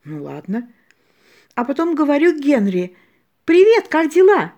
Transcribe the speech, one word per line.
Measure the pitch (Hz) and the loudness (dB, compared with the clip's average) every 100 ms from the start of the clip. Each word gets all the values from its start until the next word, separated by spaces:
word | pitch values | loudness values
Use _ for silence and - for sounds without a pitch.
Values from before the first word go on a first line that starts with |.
| 147 | -16
Ну | 151 | -16
ладно». | 143 143 165 214 240 _ _ _ _ _ _ _ _ - | -14 -16 -10 -10 -10 _ _ _ _ _ _ _ _ -10
А | 247 | -6
потом | 277 330 | -4 -4
говорю | 311 294 285 339 311 | -2 0 2 2 0
Генри: | 277 269 202 180 180 _ _ _ _ _ | 0 0 0 -4 -8 _ _ _ _ _
«Привет, | - 339 403 453 - | 0 4 4 4 0
как | 311 320 | -4 0
дела?» | 339 370 392 165 | 4 4 4 -2